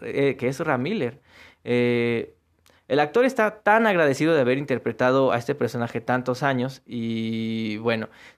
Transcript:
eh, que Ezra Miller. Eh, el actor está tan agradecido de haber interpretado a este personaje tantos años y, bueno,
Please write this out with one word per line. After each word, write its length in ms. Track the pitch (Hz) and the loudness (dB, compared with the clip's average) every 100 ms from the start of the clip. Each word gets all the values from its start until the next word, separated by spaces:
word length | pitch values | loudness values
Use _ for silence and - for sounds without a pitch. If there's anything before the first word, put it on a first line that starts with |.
eh, 340 | 113 135 139 131 | -6 0 0 0
que 120 | 123 | -2
Ezra 280 | 135 165 131 | -2 -2 -2
Miller. 440 | 139 214 123 117 _ - - _ | -2 -4 -4 -8 _ -20 -20 _
Eh, 720 | - 123 120 120 120 117 - - _ _ _ _ - | -2 0 2 2 0 -2 -6 -14 _ _ _ _ -2
el 100 | 147 | 0
actor 240 | 147 233 | 2 2
está 380 | 254 262 214 208 | 2 2 -2 0
tan 260 | - 214 226 | 2 4 4
agradecido 460 | 185 151 131 151 160 | 4 2 2 2 4
de 60 | |
haber 160 | 123 131 | 2 0
interpretado 760 | 147 120 117 113 127 135 131 | -2 -4 -2 0 2 4 4
a 60 | 117 | 2
este 180 | 120 139 | -2 -4
personaje 460 | 120 123 117 120 | -4 -2 -4 -4
tantos 420 | - 123 123 120 | -2 -2 -2 -2
años 380 | 143 131 127 139 - | -2 0 -4 -8 -12
y, 920 | 117 113 113 113 113 113 113 110 107 | -8 -4 -4 -4 -4 -4 -4 -4 -4
bueno, 320 | 117 113 110 - - | -2 -2 -4 -14 -20